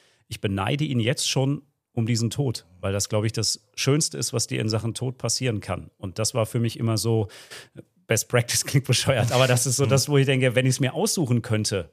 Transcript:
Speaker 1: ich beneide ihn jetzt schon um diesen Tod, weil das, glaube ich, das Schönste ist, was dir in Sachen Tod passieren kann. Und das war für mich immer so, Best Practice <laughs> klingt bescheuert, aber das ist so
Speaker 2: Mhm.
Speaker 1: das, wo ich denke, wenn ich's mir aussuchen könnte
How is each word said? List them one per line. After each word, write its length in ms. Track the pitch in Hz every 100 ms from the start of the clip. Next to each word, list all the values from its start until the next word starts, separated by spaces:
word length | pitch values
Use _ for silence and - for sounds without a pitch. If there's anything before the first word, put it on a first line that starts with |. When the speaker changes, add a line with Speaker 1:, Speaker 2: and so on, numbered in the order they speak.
| _ _ -
Speaker 1:
ich 100 | -
beneide 460 | 107 98 101 143 151
ihn 160 | 123
jetzt 280 | 110 147 -
schon 340 | 139 135 143 - _ _
um 140 | - 113
diesen 240 | 117 117
Tod, 360 | - 139 110 - 90
weil 140 | 95
das, 160 | 98 -
glaube 160 | 107 107
ich, 60 |
das 320 | 113 104 - _ -
Schönste 420 | - 139 - 143
ist, 140 | 120
was 160 | 117 -
dir 140 | 131
in 80 | 110
Sachen 240 | 110 113
Tod 240 | 113 127 127
passieren 420 | 117 - 127 107
kann. 300 | 87 87 80 _
Und 220 | 95 85
das 140 | 110
war 120 | 120 110
für 140 | 120
mich 200 | 117 -
immer 180 | 113 110
so, 300 | 117 113 117 - - - - - - _ -
Best 200 | 110 -
Practice 380 | 123 117 - -
<laughs> 0 |
klingt 200 | 143 127
bescheuert, 460 | 120 - 127 117
aber 160 | 123 127
das 180 | 120 139
ist 120 | 123
so 80 | 135
Speaker 2:
Mhm. 40 |
Speaker 1:
das, 200 | 135 139
wo 80 | 143
ich 80 | 135
denke, 300 | 131 131 117
wenn 100 | 131
ich's 160 | 127
mir 120 | 123
aussuchen 480 | 156 208 - 131 120
könnte 500 | - 110 104 101 80